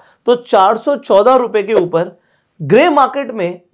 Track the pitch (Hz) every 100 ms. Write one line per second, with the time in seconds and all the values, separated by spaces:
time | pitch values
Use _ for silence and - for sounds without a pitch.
0 | _ _ - 240 - 214 190 220 285 285
1 | - 202 208 262 233 214 196 214 175 165
2 | 180 - _ _ _ - 143 208 339 294
3 | 262 277 247 226 175 175 _